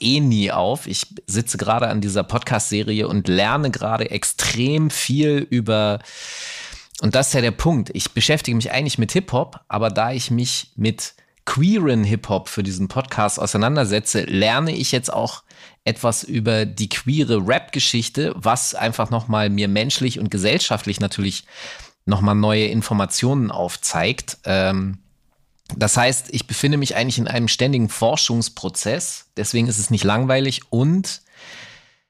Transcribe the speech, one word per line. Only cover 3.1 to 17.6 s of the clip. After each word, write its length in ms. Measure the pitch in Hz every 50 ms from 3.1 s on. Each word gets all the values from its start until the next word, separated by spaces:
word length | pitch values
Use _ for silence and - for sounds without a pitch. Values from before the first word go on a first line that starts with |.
| - 104 90 -
lerne 420 | 90 92 101 110 127 143 151 135
gerade 400 | 107 - 98 107 113 117 113 -
extrem 800 | - - - - - - - - - 117 123 135 151 156 156 151
viel 580 | - - - - 127 143 151 151 147 143 - -
über, 480 | 127 123 110 110 110 107 107 104 104 101 - - - - - - - - - - - - - - - - - - - - -
und 120 | 110 110
das 120 | 127 139 -
ist 40 | -
ja 80 | 135 120
der 80 | 117
Punkt, 400 | 107 - - 165 170 127 101 - -
ich 200 | 95 - - -
beschäftige 420 | 127 - - 151 151 - - 120
mich 160 | 113 113 - -
eigentlich 240 | 127 151 143 -
mit 160 | - 113 107 -
Hip-Hop, 480 | 185 196 - 127 123 156 - - - _ -
aber 220 | - 104 110 113
da 220 | 95 101 110 120 131
ich 180 | 127 - -
mich 400 | 120 120 123 127 - - - - _
mit 360 | - 107 110 - - - - - _ _ _ _ _ -
queeren 600 | - - 127 151 190 214 214 170 143 123 113 104
Hip-Hop 440 | 101 110 107 - - 101 92 92 -
für 140 | - 110 98
diesen 260 | 98 95 90 98 92
Podcast 500 | - 127 - - - - 107 101 - -
auseinandersetze, 840 | - 98 - 104 104 120 147 156 127 95 101 107 110 - - 107 87
lerne 520 | - - 95 104 110 117 131 160 160 -
ich 180 | - 135 - -
jetzt 200 | 127 240 - -
auch 300 | - - 113 - - - _ - - - - - _ -
etwas 380 | 113 117 - - 117 107 - -
über 420 | - 135 120 107 117 113 110 107
die 240 | 101 95 98 110 95
queere 580 | - - - 123 143 156 143 113 120 104 92
Rap-Geschichte, 840 | 98 127 -